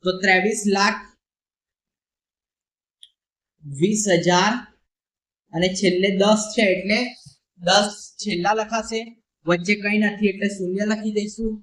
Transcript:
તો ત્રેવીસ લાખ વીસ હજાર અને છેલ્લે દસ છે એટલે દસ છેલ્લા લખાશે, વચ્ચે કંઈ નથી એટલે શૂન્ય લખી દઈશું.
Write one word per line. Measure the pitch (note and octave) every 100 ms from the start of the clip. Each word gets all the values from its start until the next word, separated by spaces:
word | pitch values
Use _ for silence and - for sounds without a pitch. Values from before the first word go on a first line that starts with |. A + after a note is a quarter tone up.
તો | F#3 F#3
ત્રેવીસ | F#3+ F#3 G3 G#3+ G#3 G3
લાખ | G#3 G#3+ - _ _ _ _ _ _ _ _ _ _ _ _ _ _ _ _ _ _ _ - _ _ _ _ _
વીસ | D3+ C#3 F3+ G#3+ G#3 E3+ E3+
હજાર | F3+ G3 B3 - _ _ _ _ _ _ _ _
અને | E3 F3+ F#3+
છેલ્લે | G3 F3+ G3 F#3
દસ | G3+ G#3+ -
છે | - G#3
એટલે | F3+ F#3 A3 B3 - - _ _ _
દસ | F3 G3 G#3 - - -
છેલ્લા | G#3 F3 F3+ G#3+
લખાશે, | G#3+ A3+ A3 A3+ A#3 A#3 _ _ D#3
વચ્ચે | F3 F3 G#3
કંઈ | G3+ G#3+
નથી | G#3+ G#3 G#3+
એટલે | F#3+ G3+ G3+
શૂન્ય | F3+ F#3+ G#3+
લખી | G#3+ G#3+ G#3
દઈશું. | G3+ - A3 G#3+